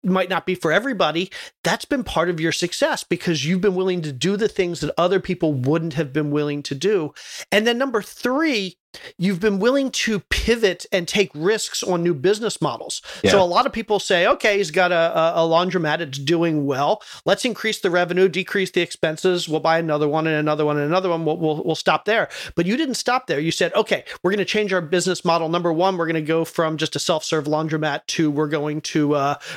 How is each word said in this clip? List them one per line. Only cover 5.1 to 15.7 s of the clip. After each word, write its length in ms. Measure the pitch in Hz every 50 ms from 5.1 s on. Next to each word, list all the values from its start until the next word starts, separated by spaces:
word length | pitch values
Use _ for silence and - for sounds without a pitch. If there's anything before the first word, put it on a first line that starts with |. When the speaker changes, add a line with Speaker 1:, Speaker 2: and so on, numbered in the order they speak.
| 196 185
Speaker 1:
people 340 | - - 180 175 175 156 147
wouldn't 400 | 131 123 135 156 165 165 170 139
have 180 | 156 160 135
been 180 | 131 156 151 147
willing 320 | 147 151 147 147 143 147 143
to 120 | - 143
do. 380 | 135 170 196 220 185 156 143 - - - - - - - -
And 140 | 196 208 220
then 120 | 233 240 240
number 240 | 269 277 233 214
three, 760 | 196 - - - - 247 254 294 330 320 262 214 190 180 - _ _ _ _ - - - - -
you've 240 | 170 196 202 165
been 180 | 190 220 196 190
willing 320 | 196 240 269 277 269 254
to 300 | - - - - 214 185 - -
pivot 560 | - - - 220 233 233 226 190 175 - - -
and 160 | - 185 175
take 240 | - - 214 196 - -
risks 500 | 147 160 175 220 208 - - - - -
on 180 | 202 180 170
new 120 | 170 175 170
business 480 | 135 127 185 214 208 233 202 - -
models. 400 | 156 143 120 - - - - - - - - - -
Speaker 2:
Yeah. 80 | 196
Speaker 1:
So 100 | 196 196
a 20 | 185
lot 220 | 175 175 214 262
of 80 | 277 -
people 260 | 220 214 - 208 196
say, 260 | - - 196 170 175
"Okay, 300 | 220 - - - 220 202
he's 160 | 196 190 156
got 220 | 151 185 180 175 175
a, 260 | 165 165 165 - 165
a, 240 | 160 165 170 170 165
a 60 | 165
laundromat. 500 | 160 170 180 185